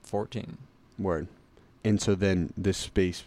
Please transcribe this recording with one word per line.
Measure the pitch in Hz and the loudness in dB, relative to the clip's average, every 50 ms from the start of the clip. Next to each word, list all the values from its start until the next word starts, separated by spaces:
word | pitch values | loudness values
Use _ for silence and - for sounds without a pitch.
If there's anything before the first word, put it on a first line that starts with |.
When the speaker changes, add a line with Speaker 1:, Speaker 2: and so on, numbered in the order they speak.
| - | -10
Speaker 1:
fourteen. | - - 101 107 - - 110 - - - - - - _ _ - _ _ | -6 -4 -4 -4 -4 -8 -10 -10 -10 -14 -16 -18 -20 _ _ -20 _ _
Speaker 2:
Word. | - 101 95 85 78 73 - - - _ _ _ - - _ _ _ - | -4 -2 0 0 -2 -4 -8 -12 -20 _ _ _ -20 -20 _ _ _ 0
And | 107 107 98 | 2 2 2
so | - 110 101 | 2 2 2
then | 92 101 98 95 90 82 - - | 4 2 2 2 2 0 -2 -4
this | - 98 98 95 | -2 0 0 0
space | - - - - 104 92 90 87 - - | -2 -6 -2 0 2 2 2 0 -6 -12